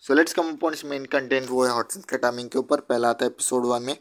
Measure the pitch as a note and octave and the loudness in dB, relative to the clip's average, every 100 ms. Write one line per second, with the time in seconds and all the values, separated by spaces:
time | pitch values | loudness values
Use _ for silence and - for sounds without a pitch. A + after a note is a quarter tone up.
0 | - C#3+ - - E3 D3+ E3+ D#3 D3 C#3 | 2 4 4 2 -2 -2 -4 -4 -6 -8
1 | C3+ C#3+ B2+ C3+ B2+ B2+ B2+ A#2+ A2+ G2+ | -4 -2 0 -2 0 2 2 2 -2 -6
2 | - C3 B2 A#2+ B2 C3 B2 D3 - A#2+ | -6 -2 0 -2 -4 -4 0 0 0 2
3 | A#2+ A#2+ B2 - - B2+ B2 A#2+ B2 C#3+ | 2 2 0 -2 -2 0 2 0 -2 -8